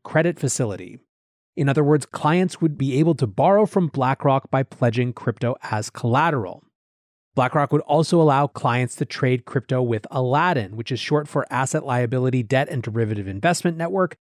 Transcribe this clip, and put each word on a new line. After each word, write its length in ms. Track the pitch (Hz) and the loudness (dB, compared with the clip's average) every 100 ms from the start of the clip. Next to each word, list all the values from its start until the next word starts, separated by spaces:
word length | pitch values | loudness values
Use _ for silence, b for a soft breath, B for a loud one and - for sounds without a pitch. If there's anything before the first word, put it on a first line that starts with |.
credit 340 | - 156 170 156 | -2 0 0 0
facility. 600 | 135 - 113 90 90 120 _ _ _ _ _ - | -2 -2 -4 -4 -12 -18 _ _ _ _ _ -2
In 120 | 139 | 0
other 160 | 143 | 2
words, 200 | 143 151 | 4 2
clients 560 | - - 151 175 185 - | 0 -4 0 2 0 0
would 160 | 160 143 | -2 0
be 220 | 135 131 | -2 2
able 160 | 160 | 2
to 120 | 156 117 | 2 0
borrow 380 | 95 156 202 | 2 4 4
from 240 | 208 196 165 | 4 2 0
BlackRock 640 | 139 127 139 143 135 - | 0 0 2 2 0 0
by 120 | 135 | -2
pledging 500 | 131 - 120 113 123 | -2 0 0 0 -2
crypto 420 | - - 107 120 131 | -4 -6 -2 -4 -4
as 280 | - 107 110 | -4 -6 -6
collateral. 720 | - 120 127 165 139 90 87 _ _ _ _ _ _ _ | -6 0 2 2 0 -4 -10 _ _ _ _ _ _ _
BlackRock 380 | - 127 151 143 | -2 0 0 2
would 100 | 147 | 0
also 380 | - 151 160 170 | 2 2 4 4
allow 260 | 156 135 143 | 4 4 2
clients 480 | - 131 120 123 - | 0 0 0 0 -4
to 100 | 147 | -8
trade 400 | - 131 127 - | -2 0 0 -2
crypto 340 | 135 - 127 | -6 -2 -2
with 260 | 120 110 - | 0 -2 -4
Aladdin, 640 | 135 127 143 175 143 95 107 | -4 0 2 2 0 -2 -8
which 160 | 113 | -6
is 80 | 123 | -6
short 280 | - 151 147 | -2 -2 -2
for 180 | 147 - | -4 -4
Asset 360 | 127 135 156 135 | -2 -2 -2 -2
Liability 560 | 123 123 127 127 127 | -2 0 0 0 0
Debt 260 | 107 127 147 | 0 0 0
and 140 | 135 | -4
Derivative 460 | 110 110 110 104 98 | -4 -2 -2 -2 -6
Investment 500 | 98 165 170 180 165 | -2 0 0 -2 -2
Network, 380 | 170 190 180 - | -4 -2 -2 -4